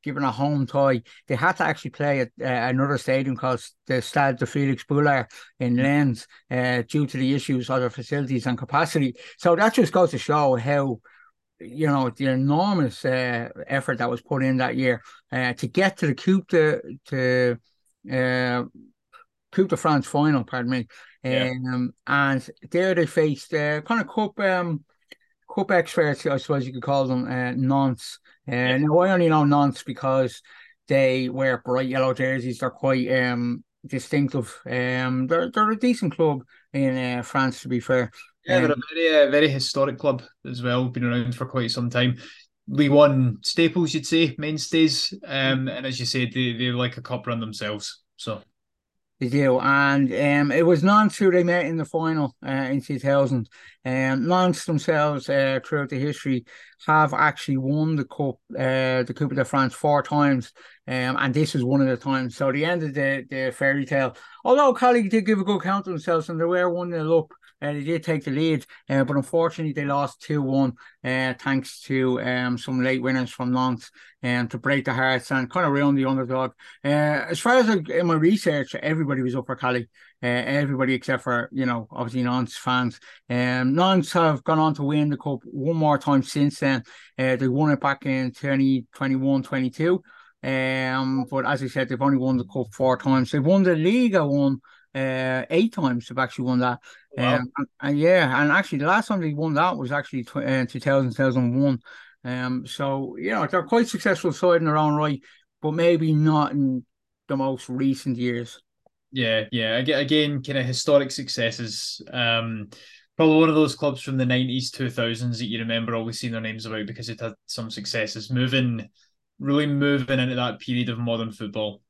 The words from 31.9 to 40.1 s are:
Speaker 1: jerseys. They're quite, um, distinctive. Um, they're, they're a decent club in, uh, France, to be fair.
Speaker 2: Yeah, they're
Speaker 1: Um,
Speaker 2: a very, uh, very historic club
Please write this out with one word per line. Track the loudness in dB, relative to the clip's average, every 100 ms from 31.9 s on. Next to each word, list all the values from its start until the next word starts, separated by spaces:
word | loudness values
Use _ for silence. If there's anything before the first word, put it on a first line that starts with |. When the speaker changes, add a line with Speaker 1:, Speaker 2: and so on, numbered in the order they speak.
| 0 0
Speaker 1:
jerseys. | 0 -2 -2 -4 -4
They're | -6
quite, | -2 0 0 2
um, | 0 2 0 -2 -4 -10 _
distinctive. | -10 -8 -2 0 0 -2 -6 -10 -6
Um, | -4 -2 -2 -2 -2 0
they're, | 0 0
they're | 0 0
a | 2
decent | 0 0 -2
club | 0 0 0 -8 _ _
in, | -2 0 0
uh, | -4 -4
France, | -4 0 0 -2
to | -4
be | -4
fair. | 0 0 0 -8 -20 _
Speaker 2:
Yeah, | 0 2
they're | 2
Speaker 1:
Um, | 0 -4
Speaker 2:
a |
very, | 0 4 6 6
uh, |
very | 6 4
historic | 2 -2 0 -2 0
club | -2